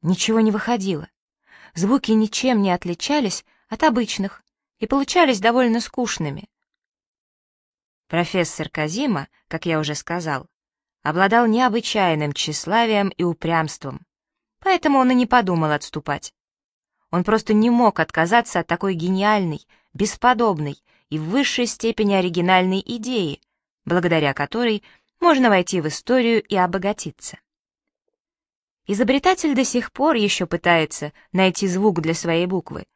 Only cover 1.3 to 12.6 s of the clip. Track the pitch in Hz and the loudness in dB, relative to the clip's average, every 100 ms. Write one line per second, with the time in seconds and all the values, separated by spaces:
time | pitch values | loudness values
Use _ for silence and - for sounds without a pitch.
1.3 | _ _ - - - 196 269 - 220 214 | _ _ -20 -18 -4 0 0 2 2 2
2.3 | - 254 226 196 175 175 170 - 294 226 | 0 0 2 2 -2 -4 -8 -2 -2 -2
3.3 | - _ _ _ 220 311 247 220 - 196 | -6 _ _ _ -2 0 0 -2 -4 -6
4.3 | - _ _ _ _ 220 269 277 359 320 | -8 _ _ _ _ -2 0 0 2 4
5.3 | 226 214 240 247 226 - - 240 - 151 | 4 2 4 2 2 -2 -4 -4 -4 -6
6.3 | 143 - _ _ _ _ _ _ _ _ | -6 -14 _ _ _ _ _ _ _ _
7.3 | _ _ _ _ _ _ _ _ 160 175 | _ _ _ _ _ _ _ _ -4 -2
8.3 | 190 170 - 160 - 151 185 285 175 143 | -2 -2 -4 -10 -6 -6 -4 -2 -2 -6
9.3 | _ _ 165 175 160 147 147 - 170 160 | _ _ -8 -2 -2 -2 -6 -6 -6 -4
10.3 | 135 - _ _ _ _ _ 147 156 190 | -6 -8 _ _ _ _ _ -4 2 4
11.3 | 226 240 220 254 220 - 220 185 156 147 | 4 4 2 2 0 -2 0 0 2 -2
12.3 | 143 - 147 | -4 -6 -6